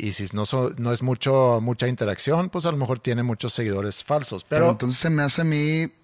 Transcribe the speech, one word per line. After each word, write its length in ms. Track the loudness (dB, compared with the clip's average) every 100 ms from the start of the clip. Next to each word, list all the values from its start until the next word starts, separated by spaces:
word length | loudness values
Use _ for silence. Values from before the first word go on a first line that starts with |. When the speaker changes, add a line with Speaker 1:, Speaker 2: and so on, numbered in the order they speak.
| -2
Speaker 1:
y 60 |
si 160 | -4 -4
no 120 | -2 0
so-, 260 | 0 -2 -2
no 160 | -2
es 80 | 0
mucho, 580 | 0 0 2 4 4 2
mucha 240 | 0 0 -2
interacción, 640 | 0 -2 0 0 0 0
pues 160 | -2 -2
a 40 |
lo 60 | 0
mejor 220 | -2 -2
tiene 240 | -2 0
muchos 280 | 0 -2 -2
seguidores 500 | -2 0 -2 -2 -2
falsos. 400 | 0 -2 0 -4
Pero 180 | -2 2 2
Speaker 2:
Pero 60 |
entonces 260 | 2 0 0
se 100 | 2
me 140 | 2
hace 180 | 2 0
a 40 | 0
mí, 460 | 2 2 0 -2 -6